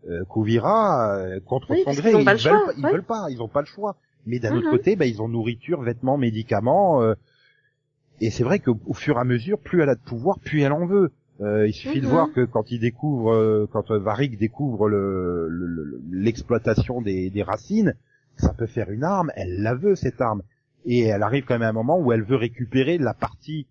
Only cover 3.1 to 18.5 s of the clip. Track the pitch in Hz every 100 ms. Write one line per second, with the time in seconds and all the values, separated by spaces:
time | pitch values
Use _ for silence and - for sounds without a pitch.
3.1 | 226 180 123 113 143 147 - 202 190 _
4.1 | _ 110 123 113 294 339 123 - 208 139
5.1 | 107 113 117 110 117 - 165 117 117 127
6.1 | 143 123 110 110 104 113 165 196 147 113
7.1 | 110 _ _ _ _ _ _ _ _ _
8.1 | _ 113 - 120 196 - 110 - - -
9.1 | 127 127 123 127 208 - 180 143 123 -
10.1 | 120 139 196 - 151 139 147 175 202 175
11.1 | _ _ _ 104 104 107 107 262 302 135
12.1 | 165 156 - - 117 107 120 117 120 151
13.1 | 139 110 113 110 107 104 110 - 107 98
14.1 | 107 143 110 110 - 143 110 104 104 98
15.1 | 95 90 87 82 85 87 82 73 62 73
16.1 | 90 107 113 - 120 120 107 - 123 107
17.1 | 92 92 98 95 107 - 214 196 - _
18.1 | _ _ _ -